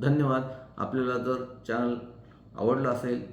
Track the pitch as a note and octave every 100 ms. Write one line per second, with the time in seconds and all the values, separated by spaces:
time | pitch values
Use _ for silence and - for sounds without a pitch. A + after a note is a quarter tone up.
0 | C3+ D3 C#3 C3 C3+ - - - G2 C3
1 | B2+ A#2+ B2 B2+ B2 - - A#2 B2 A#2
2 | - - - - - - A2 C3 C3+ A#2+
3 | B2 B2 -